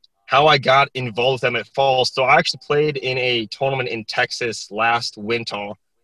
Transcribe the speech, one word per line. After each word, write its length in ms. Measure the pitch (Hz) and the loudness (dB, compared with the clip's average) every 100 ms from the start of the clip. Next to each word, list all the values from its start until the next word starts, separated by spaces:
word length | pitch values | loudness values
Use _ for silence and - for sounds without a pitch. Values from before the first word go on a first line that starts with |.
| _ _ - | _ _ 0
how 180 | 131 151 | 4 6
I 140 | 143 | 4
got 300 | 120 135 139 | 4 4 2
involved 420 | 131 123 104 127 127 | -2 -4 0 0 0
with 60 | |
them 140 | 127 117 | 0 -2
at 120 | 104 | -4
fall. 380 | 139 135 131 123 | 0 2 2 0
So 180 | - | 0
I 120 | 127 156 | 4 4
actually 260 | - - - | 2 -4 -2
played 320 | 147 151 139 | 0 0 -2
in 200 | 127 127 | -4 -2
a 300 | 127 120 107 | -2 -2 -4
tournament 420 | - 135 135 120 | -4 -2 -2 -4
in 160 | 113 107 | -6 -6
Texas 640 | - 123 - 120 104 - | -4 -4 -4 -6 -6 -8
last 460 | 101 113 120 - 110 | -2 0 0 -4 -8
winter, 540 | 104 117 117 104 101 104 _ _ | -4 -4 -4 -8 -10 -12 _ _